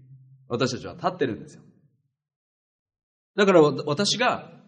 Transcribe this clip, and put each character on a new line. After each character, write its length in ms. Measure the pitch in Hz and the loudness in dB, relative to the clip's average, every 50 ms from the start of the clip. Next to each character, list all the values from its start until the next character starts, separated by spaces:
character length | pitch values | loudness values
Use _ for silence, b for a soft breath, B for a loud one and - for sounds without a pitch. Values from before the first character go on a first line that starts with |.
| - - - - - - - - _ - | -20 -20 -20 -20 -20 -20 -20 -20 _ -6
私 240 | 120 120 135 120 | -4 -2 -2 -2
た 60 | 120 101 | -4 -6
ち 60 | 98 90 | -12 -14
は 60 | 85 | -12
立 120 | - - 180 | -6 -6 -6
っ 80 | 180 | -4
て 80 | - 139 | -4 -4
る 120 | 120 101 | -4 -4
ん 40 | 76 | -8
で 80 | - - | -12 -18
す 80 | - | -20
よ。 60 | - - - _ _ _ _ _ _ _ _ _ _ _ _ _ _ _ _ _ _ _ _ _ _ _ _ _ _ _ _ _ _ _ _ - | -20 -20 -20 _ _ _ _ _ _ _ _ _ _ _ _ _ _ _ _ _ _ _ _ _ _ _ _ _ _ _ _ _ _ _ _ -2
だ 100 | 196 208 | 0 4
か 60 | 196 | 6
ら、 100 | 185 165 | 6 6
わ-、 100 | 151 147 131 - - | 6 6 2 -2 -4
私 320 | 147 143 202 202 196 - 208 | -4 -2 -2 -2 -2 -2 0
が 420 | 247 233 135 - - - - - - | 0 -2 -2 -4 -8 -14 -20 -20 -20